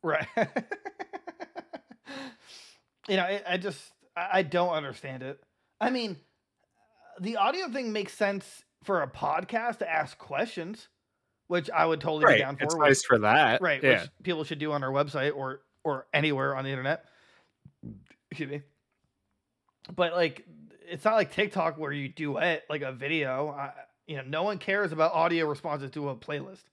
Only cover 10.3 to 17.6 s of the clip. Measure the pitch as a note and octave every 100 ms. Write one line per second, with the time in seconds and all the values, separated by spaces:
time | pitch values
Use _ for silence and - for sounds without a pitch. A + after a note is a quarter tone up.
10.3 | C#3 - - E3 A3 - _ _ _ _
11.3 | _ _ F3 C#3+ E3 E3 D#3+ E3 D#3 -
12.3 | A2 C3+ C#3 - E3 D3 C3+ - A#2+ G#2
13.3 | C3+ C3 C3 F3+ C3+ C3+ A2 E2 _ F#3
14.3 | D#3+ D3+ D3 D3+ C#3+ C3+ C3+ D3 D3 C#3
15.3 | C#3+ C3 C3 _ _ D#3 C3 - D3+ D#3
16.3 | C#3 C#3 C3+ C3+ C3+ C3+ D#3 - _ _
17.3 | _ _ _